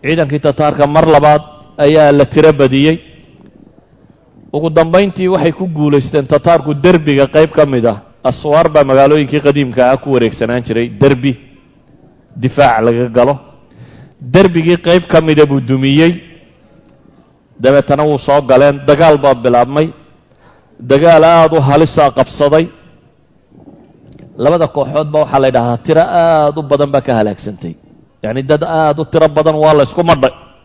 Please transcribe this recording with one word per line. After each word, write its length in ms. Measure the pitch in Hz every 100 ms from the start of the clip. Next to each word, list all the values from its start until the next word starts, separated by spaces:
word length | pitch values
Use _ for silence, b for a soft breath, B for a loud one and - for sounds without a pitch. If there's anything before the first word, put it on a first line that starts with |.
Ciidankii 380 | 135 160 147 147
Tataarka 460 | 147 139 151 143 147
mar 200 | 151 165
labaad 360 | 151 151 151 - - - -
ayaa 340 | 147 156 147
la 120 | 143
tiro 280 | 139 151 156
badiyey. 440 | 147 135 135 147 165 - - _ _ - _ _ _ _ _ _ _ _ _ -
Ugu 180 | 147 160
dambayntii 580 | 156 165 175 202 175 185
waxay 240 | 190 160
ku 140 | 156 190
guulaysteen 600 | 156 147 143 135 156 135
Tataarku 480 | 147 170 170 143
derbiga 520 | 147 175 175 147 139 135
qayb 240 | 156 160
ka 160 | 156 143
mid 200 | 131 117
ah. 120 | 98 - _
Aswaar 440 | 131 127 151 147 170
baa 160 | 151
magaalooyinkii 560 | 135 131 139 151 139 147
qadiimka 500 | 143 143 135 123 123
ah 60 | 131
ku 160 | -
wareegsanaan 500 | 131 117 - 117 123
jiray, 260 | 120 110 120 104
derbi 320 | 139 135 135 120 - _ _ _ _ _ _ _ _ -
difaac 440 | 123 127 139 113
laga 240 | 113 117 123
galo. 260 | 117 123 139 - _ _ b b b b b
Derbigii 560 | 127 165 196 170 160 175
qayb 300 | 165 175 170
ka 140 | 165
mida 260 | 160 151 147
buu 140 | 139
dumiyey. 520 | 120 131 135 139 170 175 - - _ _ _ _ _ _ _ _ _ _ _ _
Dabeetana 420 | 123 143 - 143
wuu 140 | 151 143
soo 220 | - 143
galeen, 340 | 131 131 143 143 139
dagaal 320 | 147 165 147
baa 160 | 139
bilaabmay. 520 | 127 120 120 120 147 160 - _ _ _ b b b b _
Dagaal 440 | 123 139 165 160
aad 280 | 160 170 160
u 80 | 160
halisaa 500 | 135 143 165 - 143
qabsaday. 560 | 131 127 - 147 156 170 - _ _ _ _ _ _ _ _ - - _ _ - - - -
Labada 280 | 123 170 160
kooxoodba 520 | 147 135 147 151 151
waxaa 200 | 151 139
la 60 | 135
yidhaahdaa, 300 | 123 120 143
tiro 160 | - 156
aad 560 | 170 175 165 160 147 147
u 40 |
badan 280 | 143 143 143
baa 100 | 139
ka 120 | 131
halaagsantay. 600 | 117 107 98 - 95 85 82 _ _ _ _
Yacni, 200 | 110 123
dad 200 | 135 151
aad 340 | 165 160 156 151
u 60 |
tiro 240 | 151 165 156
badan 260 | 151 156
waa 200 | 156 156
la 80 | 151
isku 200 | 127 -
madhay. 300 | 170 151 127 - - _